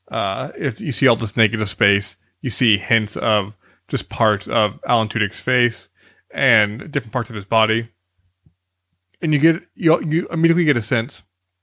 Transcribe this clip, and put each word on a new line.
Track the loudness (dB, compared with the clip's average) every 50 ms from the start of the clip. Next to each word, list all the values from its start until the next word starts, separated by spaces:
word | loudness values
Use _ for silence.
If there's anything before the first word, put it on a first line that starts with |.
| _ -8
Uh, | -4 -4 -2 -2 -4 -4 -6 -8 -8 -4
if | -4 -4 -4 -4
you | -6 -4
see | -2 2 2
all | 2 2
this | 2 -2 -4 0
negative | 2 2 2 2 -2 -4 -4
space, | -2 0 2 2 2 2 -2 -6 -14 _ _ _ _ _
you | -8 -6
see | -2 0 2 2 2 0
hints | 0 0 0 0 0 -2 -6
of | -4 -2 0 0 0 0 -4 -10 _ _ _ _ _ _
just | -6 -6 -6 -6 -6
parts | -2 0 2 2 2 0 -2 -2
of | 0 0 0 0 -2 -6 -4
Alan | 0 0 0 0 0
Tudyk's | -2 -4 -4 -4 -6 -6
face | -4 -2 0 2 2 0 -2 -4 -16 _ _ _ _ _ _ _ _ _
and | -6 -2 0 2 4 2 2 0 -2 -8 -10 -6
different | -6 -6 -4 -4
parts | -4 -4 -4 -4
of | -8
his | -10 -4
body, | 0 2 2 2 2 0 -2 -2 -6 _ _ _ _ _ _ _ _ _ _ _ _ _ _ _ _ _ _ _ _ _ _ _ _ _ -6
and | -2 0
you | 2 4
get, | 6 4 4 2 -2 _ _
you, | 0 2 4 4 4
you | 2 0 0 0 -2 -2
immediately | -2 2 4 4 4 4 4
get | 2 2
a | 0
sense | 0 0 -2 -2 -2 -4 -10 -20 -20 _ _ _ _ _ _ _